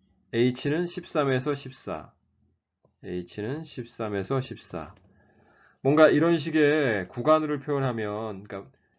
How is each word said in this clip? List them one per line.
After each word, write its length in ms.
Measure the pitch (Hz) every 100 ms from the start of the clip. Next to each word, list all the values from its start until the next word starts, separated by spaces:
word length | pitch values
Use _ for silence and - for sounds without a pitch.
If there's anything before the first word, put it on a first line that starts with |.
| _ _ _
H는 520 | 117 123 123 143 156 175
십삼에서 680 | 175 - 160 139 131 139
십사, 580 | 139 131 - - 80 - _ _ _ _ _ _ _ _ _
H는 600 | 95 90 87 - 104 151
십삼에서 800 | 147 - 117 - 110 101 95 135
십사. 520 | 131 - - 82 76 - _ _ _ _ _ _ _ _
뭔가 280 | 139 151 294
이런 280 | 147 170 165
식의 720 | 151 151 147 156 135 104 92
구간으로 520 | - 120 156 151 147
표현하면, 840 | 139 143 135 117 104 104 113 98
그러니까 260 | 104 98 - _ _